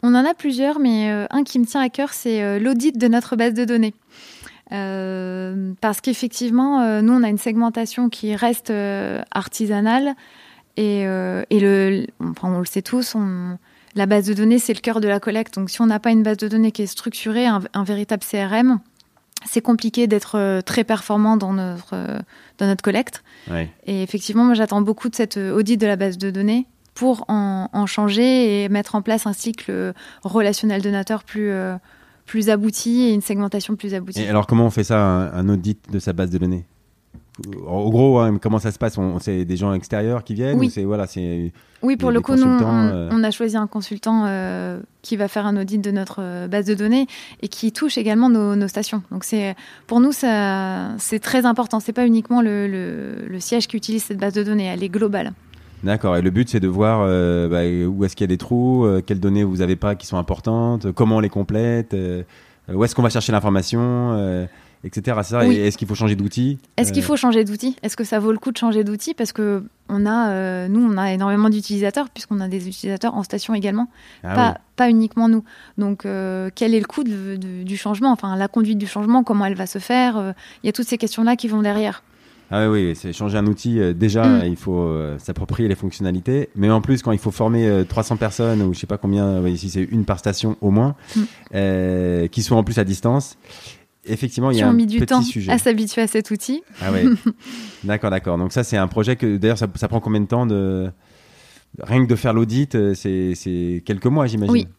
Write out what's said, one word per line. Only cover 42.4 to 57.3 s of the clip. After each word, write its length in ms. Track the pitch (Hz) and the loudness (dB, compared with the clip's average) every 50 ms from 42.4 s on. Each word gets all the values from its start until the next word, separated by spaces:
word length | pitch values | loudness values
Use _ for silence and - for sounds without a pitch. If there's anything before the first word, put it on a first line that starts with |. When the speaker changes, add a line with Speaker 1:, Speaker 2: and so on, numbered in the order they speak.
| 262 | 4
Speaker 2:
consultants, 260 | 254 254 247 233 220 | 4 4 4 4 2
Speaker 1:
on, 180 | 233 226 220 214 196 | 2 2 2 2 0
Speaker 2:
euh 140 | 175 170 170 220 | -2 -4 -2 0
Speaker 1:
on 100 | 226 220 | 0 0
a 80 | 220 | 0
choisi 280 | 208 - 233 226 208 226 | 0 -2 -2 -2 0 -2
un 80 | 214 | -2
consultant, 580 | 202 - 220 190 - 214 196 - 220 226 220 214 | -2 -4 -8 -8 -8 -10 -6 -2 0 0 2 2
euh, 540 | 202 196 190 185 185 185 180 180 180 175 180 214 _ _ _ _ | 0 -2 -4 -4 -6 -6 -6 -6 -8 -8 -10 -12 _ _ _ _
qui 140 | - 233 | -6 -4
va 120 | 196 202 196 | -2 -2 -2
faire 160 | - 214 208 | -2 -2 -2
un 160 | 208 202 202 | 0 0 0
audit 180 | 190 190 208 208 196 | -2 -2 -2 -2 -2
de 80 | 202 | -2
notre, 300 | 202 202 190 185 - - | -2 -2 -4 -6 -8 -10
euh, 280 | 190 180 175 175 180 180 | -8 -8 -8 -8 -8 -4
base 160 | 180 208 202 | -2 -2 0
de 100 | 190 214 | 0 0
données 320 | 190 208 214 233 262 269 254 - - - - - _ - | 0 2 2 2 2 2 0 -6 -16 -18 -20 -16 _ -10
et 60 | 208 | -10
qui 220 | - - - 226 | -8 -4 -4 -4
touche 280 | 214 - 302 302 - 254 | -2 0 -4 -2 -2 0
également 320 | 220 220 214 220 240 254 | 0 2 2 4 6 6
nos, 260 | 233 220 208 208 202 | 6 4 4 2 0
nos 120 | 202 202 190 | 0 0 -2
stations. 340 | - 202 214 - - 214 180 _ | -2 -4 -6 -4 -6 -8 -8 _
Donc, 140 | - 185 - | -10 -10 -6
c'est, 300 | - - 214 202 196 190 - - - - - _ | -4 -2 -2 -2 -4 -6 -10 -16 -20 -20 -20 _
pour 140 | - 233 240 | 0 4 4
nous, 120 | 247 285 285 | 4 4 2
ça, 800 | - - 247 220 208 202 196 190 190 190 190 185 185 185 196 220 | 0 0 0 2 2 0 0 0 -2 -2 -4 -4 -6 -6 -6 -6
c'est 240 | 220 - - 220 214 | -6 -6 -4 -4 -4
très 240 | - - - 262 240 | -4 0 0 2 4
important. 360 | 247 233 240 247 - - 220 | 4 2 2 0 -2 -2 -4
C'est 120 | - - 220 | -4 -4 -2
pas 140 | 247 247 | 0 2
uniquement 340 | 240 226 226 220 - 240 240 | 4 4 2 2 2 2 2
le, 260 | 233 214 208 202 202 | 2 2 0 0 -2
le, 600 | 202 196 190 180 175 - - - - - - - - | -2 -2 -4 -4 -6 -6 -8 -8 -8 -10 -10 -10 -10
le 120 | 185 185 | -10 -10
siège 280 | 175 - 240 240 - - | -6 -2 -2 -2 -2 -2
qui 80 | - | -4
utilise 280 | 220 - - 220 226 208 | -8 -4 -4 -4 -4 -4
cette 140 | - 214 196 | -4 -6 -4
base 140 | 196 202 190 | -4 -2 -2
de 100 | 208 208 | -2 -2
données, 220 | 202 214 214 196 185 180 | 0 0 0 0 -2 -4
elle 100 | 180 190 | -6 -6
est 60 | 190 | -4
globale. 440 | 175 214 226 208 202 190 - - 185 - - - - - - - - - - | -2 0 0 0 0 -2 -4 -4 -8 -12 -20 -20 -20 -20 -20 -20 -18 -8 -2
Speaker 2:
D'accord. 320 | 95 104 110 - 98 90 | -2 -2 0 2 2 2
Et 60 | 87 87 | 4 2
le 80 | 92 | 2
but, 180 | 90 104 123 120 | 2 2 0 2
c'est 120 | - 113 | 0 0
de 80 | 92 95 | 0 2
voir, 320 | 90 95 107 110 113 110 101 | 2 2 2 2 4 4 2
euh, 460 | 95 92 90 90 87 | 2 4 2 2 2